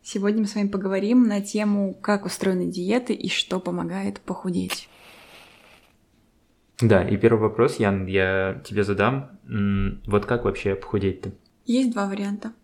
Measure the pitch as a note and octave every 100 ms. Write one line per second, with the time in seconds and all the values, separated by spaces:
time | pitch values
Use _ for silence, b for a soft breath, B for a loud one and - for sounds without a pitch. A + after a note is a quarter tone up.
0 | - G#3+ G3+ A3 G3+ G#3 G3+ G3 F#3+ F#3+
1 | G3+ B3 A#3 G#3 G3+ G#3+ G#3 G3+ G3 -
2 | - G3+ F3+ - F#3+ F#3 F3 F3+ F3+ A#3+
3 | B3 A3 - - - F#3 F#3 F3 E3+ F#3+
4 | G3 G3+ - F3+ F#3+ F3+ F3+ - - B
5 | B B B B B B B B _ _
6 | _ _ _ _ _ _ _ - A#2 G2
7 | F2 G2+ A2+ A2+ G#2+ - A#2+ - G#2 G2
8 | F#2 F#2+ F#2+ F#2+ F#2+ A#2+ - G2+ G2+ G2
9 | G#2+ C3+ C3+ - - A2 G2+ G2 G2 -
10 | - G#2 - A#2+ A2 - G2+ G2 - G#2
11 | G2 F#2 F#2+ - _ _ - A#3+ B3+ G#3+
12 | G3 G3 G3+ G3+ A3 -